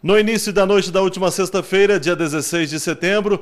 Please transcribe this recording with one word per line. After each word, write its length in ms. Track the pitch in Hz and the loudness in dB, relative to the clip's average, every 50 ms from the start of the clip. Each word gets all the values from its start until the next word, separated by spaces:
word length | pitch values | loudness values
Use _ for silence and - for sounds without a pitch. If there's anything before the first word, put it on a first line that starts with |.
| - | 2
No 160 | 156 196 214 | 2 2 4
início 320 | 214 214 226 214 - 220 | 4 2 0 -2 -2 -2
da 140 | 190 196 196 | 0 2 2
noite 260 | 190 202 202 185 - | 4 4 2 2 0
da 120 | 170 190 196 | 0 0 0
última 280 | 190 185 190 185 180 | 0 -2 0 -2 -2
sexta-feira, 680 | 170 - 196 180 - 196 175 - 185 190 196 196 208 190 | 0 0 -4 -2 -2 -4 -4 0 2 2 4 4 2 2
dia 160 | 139 160 175 | 2 0 0
dezesseis 540 | 156 170 156 143 156 135 - - 170 165 147 | 0 -2 -4 -2 -4 -6 -4 -2 -2 -2 -2
de 100 | 147 160 | -4 -6
setembro, 580 | - - 160 123 - 175 196 214 202 208 208 180 | -4 -6 -6 -4 -2 -2 0 0 0 0 -2 -2